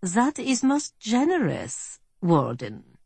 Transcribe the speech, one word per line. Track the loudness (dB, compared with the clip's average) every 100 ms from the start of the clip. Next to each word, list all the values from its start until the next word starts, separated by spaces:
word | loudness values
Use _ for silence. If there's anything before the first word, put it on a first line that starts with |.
That | -2 2 2 0
is | -2 2
most | 2 2 -2 _
generous, | -2 0 2 2 0 -2 -6 -10 -14 -18 _ _
Warden | 2 2 2 -4 -8 -12 -18 _